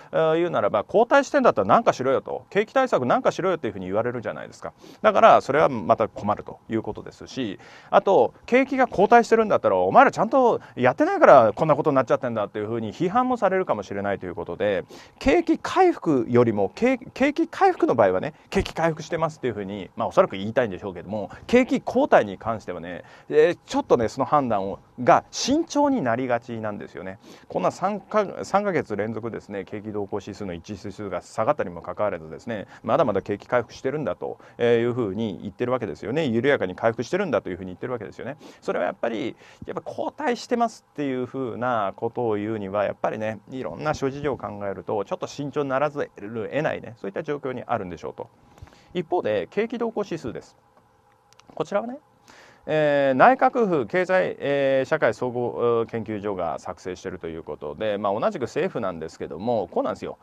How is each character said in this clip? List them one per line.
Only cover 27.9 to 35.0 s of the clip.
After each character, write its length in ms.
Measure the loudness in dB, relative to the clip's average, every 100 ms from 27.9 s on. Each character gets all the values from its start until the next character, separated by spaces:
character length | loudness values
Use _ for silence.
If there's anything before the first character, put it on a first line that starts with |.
| -4
か-、 260 | -4 -2 -2 -6
三 200 | -2 -2
ヶ 80 | 0
月 240 | -2 -2 -2
連 160 | -4
続 180 | -4 -8
で 80 | -10
す 80 | -10
ね、 140 | -10
景 160 | -8 -10
気 120 | -8
動 140 | -8 -6
向 120 | -8
指 140 | -8
数 100 | -10
の 80 | -10
一 200 | -10 -10
致 60 | -12
指 140 | -12
数 160 | -10 -8
が 120 | -8
下 220 | -8 -4
が 80 | -2
っ 40 | -2
た 60 |
に 80 | -4
も 100 | -8
か 140 | -10
か 80 | -4
わ 80 | -4
ら 80 | -4
ず 100 | -10
で 100 | -14
す 80 | -10
ね、 180 | -10 -10 -10
ま 140 | -2 2
だ 80 |
ま 80 | 2
だ 100 | 0
景 160 | -2 -6
気 80 | -2
回 160 | -2
復 100 | -2
し 80 | -6
て 100 | -6
る 100 | -4
ん 40 |
だ 120 | -4 -6
と、 220 | -8 -12 -14 -2
え 200 | 2 4
ー、 20 |
い 40 | 2
う 80 |
ふ 120 | 0